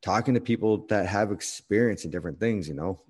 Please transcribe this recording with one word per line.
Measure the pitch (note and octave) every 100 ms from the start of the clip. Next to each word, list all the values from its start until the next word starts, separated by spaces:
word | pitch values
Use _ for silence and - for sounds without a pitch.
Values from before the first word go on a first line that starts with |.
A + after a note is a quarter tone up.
talking | - G#2+ C3
to | B2
people | - A2 A2 G#2+ -
that | G#2 F#2
have | G2+ G#2+
experience | G2 - - - G#2 A#2 F#2+
in | E2
different | E2+ E2 D#2
things, | A2+ G#2 D#2
you |
know. | C#2+ F2 F2+